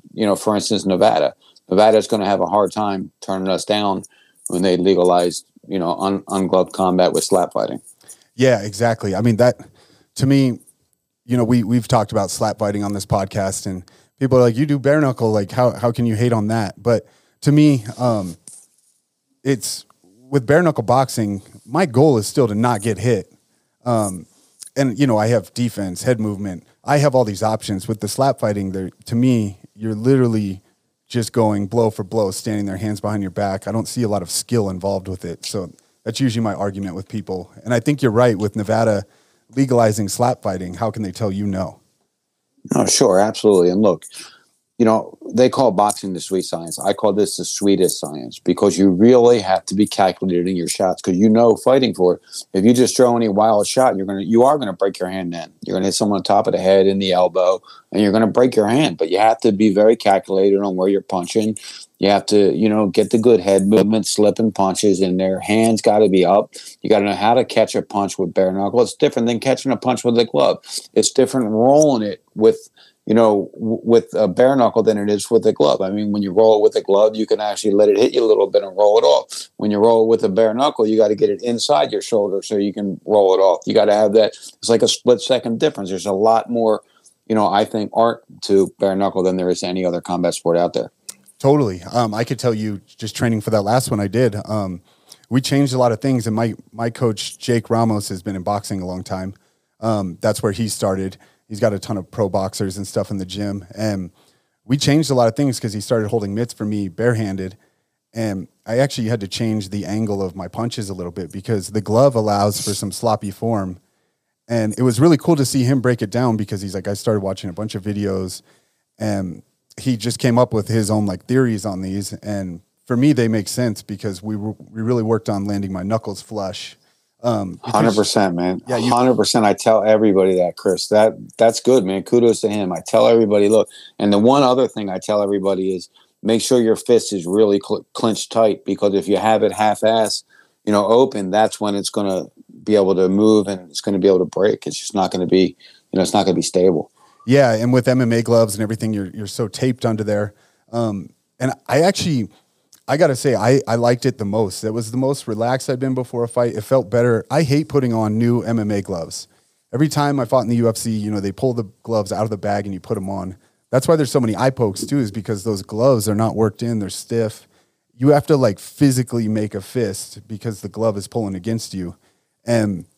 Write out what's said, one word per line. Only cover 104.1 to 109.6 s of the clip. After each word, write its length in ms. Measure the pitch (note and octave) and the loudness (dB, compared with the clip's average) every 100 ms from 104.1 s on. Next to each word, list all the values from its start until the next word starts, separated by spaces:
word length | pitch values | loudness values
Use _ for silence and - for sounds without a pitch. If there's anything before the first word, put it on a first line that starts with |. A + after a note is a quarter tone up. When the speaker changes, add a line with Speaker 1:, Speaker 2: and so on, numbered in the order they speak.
| _ _ _ _ _ | _ _ _ _ _
Speaker 2:
we 140 | - C#3+ | -4 -2
changed 320 | - D3+ C#3 | 2 2 2
a 40 | |
lot 140 | B2+ A2+ | 2 2
of 80 | B2 | 2
things 240 | C#3 A2+ | -2 -2
'cause 140 | A2 | -6
he 60 | G#2 | -6
started 280 | - A#2 G#2 | -2 -2 0
holding 260 | A2+ G2+ | -2 -2
mitts 200 | G#2 A#2+ | -6 -6
for 100 | - | -6
me 240 | G#2 G#2 G2 | -6 -6 -6
barehanded. 720 | E2+ A#2+ A2 G#2 F#2+ F#2 - _ _ _ _ _ | -2 -2 -2 -4 -6 -10 -12 _ _ _ _ _
And 340 | A2+ A2 F#2+ - _ | -6 -6 -6 -10 _
I 140 | - A#2+ | -4 -2
actually 300 | C#3 - A2 | 0 -2 -4
had 120 | A#2 | -4
to 80 | F#2+ | -6
change 400 | - A2+ A2 | -4 -4 -4